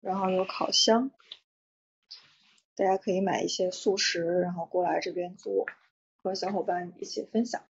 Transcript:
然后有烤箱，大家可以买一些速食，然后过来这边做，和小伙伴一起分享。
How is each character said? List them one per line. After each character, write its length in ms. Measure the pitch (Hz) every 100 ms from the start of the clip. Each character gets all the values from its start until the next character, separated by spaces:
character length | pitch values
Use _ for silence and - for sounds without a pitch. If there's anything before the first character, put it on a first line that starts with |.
然 180 | 208 190
后 120 | 190
有 140 | 185
烤 260 | 185 - -
箱， 400 | - - 226 262 _ - - _ _ _ _ _ _ _ - _ _ _ _ _ -
大 80 |
家 120 | 190 190
可 160 | -
以 80 | 185
买 220 | 190 -
一 60 | -
些 220 | - 185
速 260 | 185 - 196
食， 260 | - 175 170 180
然 120 | 180
后 120 | 180 165
过 180 | 180
来 160 | 175 160
这 120 | 185
边 240 | 170 175 185
做， 300 | - - - - _ _ _ _
和 120 | 185
小 180 | 190 190
伙 100 | 202
伴 300 | 170 180 175 -
一 60 |
起 240 | 196 - -
分 120 | 220
享。 180 | 233 - -